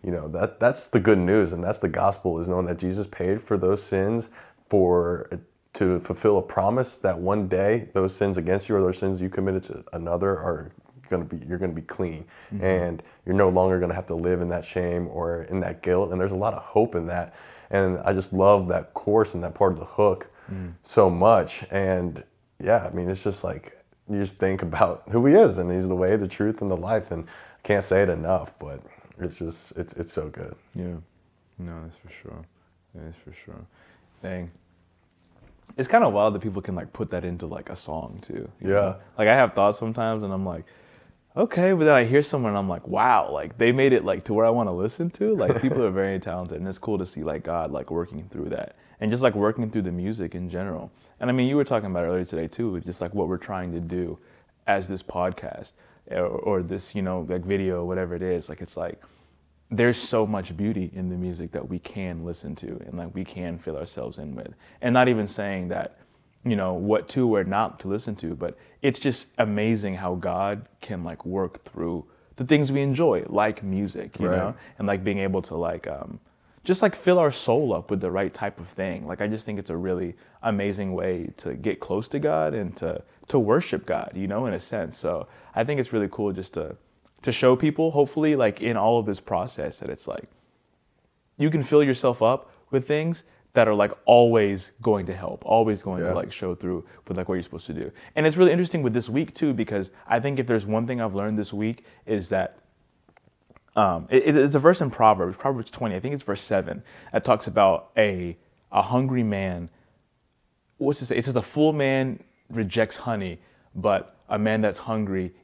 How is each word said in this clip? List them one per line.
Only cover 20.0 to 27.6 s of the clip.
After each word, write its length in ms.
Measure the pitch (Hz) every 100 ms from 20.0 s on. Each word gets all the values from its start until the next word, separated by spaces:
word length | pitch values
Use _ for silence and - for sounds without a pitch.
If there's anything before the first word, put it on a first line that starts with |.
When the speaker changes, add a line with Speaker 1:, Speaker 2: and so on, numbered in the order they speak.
| 104 92 - - -
Speaker 2:
Mm. 200 | 95 90 85
Speaker 1:
so 280 | - - 95
much. 540 | 87 101 110 82 - -
And 520 | 98 95 92 90 78 - _ _ _
yeah, 280 | 92 113 -
I 40 |
mean, 140 | 92 87
it's 120 | 95
just 200 | 107 92
like, 320 | 90 80 - - _ _ -
you 120 | 104
just 160 | 98 -
think 260 | 95 95
about 400 | 87 80 92 85 -
who 160 | 110 131
he 80 |
is, 240 | 175 131 92
and 120 | 90
he's 180 | 90 92
the 60 |
way, 200 | 92 92 107
the 120 | 95
truth, 340 | - 104 110
and 80 | 101
the 60 | 90
life. 340 | 90 110 -
And 140 | 82
I 380 | 80 - - -